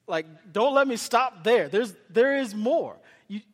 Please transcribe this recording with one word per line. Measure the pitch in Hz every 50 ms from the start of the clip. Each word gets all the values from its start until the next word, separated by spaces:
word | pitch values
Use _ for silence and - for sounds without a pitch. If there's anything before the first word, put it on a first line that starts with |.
| _ -
Like, | 175 160 160 160 160 - _ 196
don't | 156 202 226 285 269
let | 269 277 269
me | 240 208
stop | - - 240 233 262 254 233 180 160
there. | 214 240 220 160 139
There's, | 160 208 247 208 175 - _ _
there | 165 220 247 277 277 277
is | 269 214 202
more. | 214 214 247 311 330 180 117 - - _ _ _ _ _ -
You, | 196 208 - _